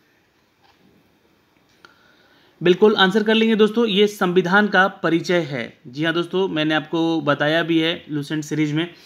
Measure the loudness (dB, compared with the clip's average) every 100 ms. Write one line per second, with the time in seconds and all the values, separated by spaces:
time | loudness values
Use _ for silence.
0 | _ _ _ _ _ _ _ _ _ _
1 | _ _ _ _ _ _ _ _ -20 _
2 | _ _ _ _ _ -4 0 4 4 4
3 | 2 2 0 2 2 4 2 2 0 2
4 | 0 0 0 0 2 2 2 2 0 0
5 | -2 -2 0 -2 -2 -8 -10 -14 -16 -6
6 | -4 -2 -2 -2 -2 -2 -2 -2 -2 -2
7 | -2 -2 -2 0 0 0 0 0 0 -4
8 | -8 -8 -6 -8 -6 -4 -2 -2 -4 -8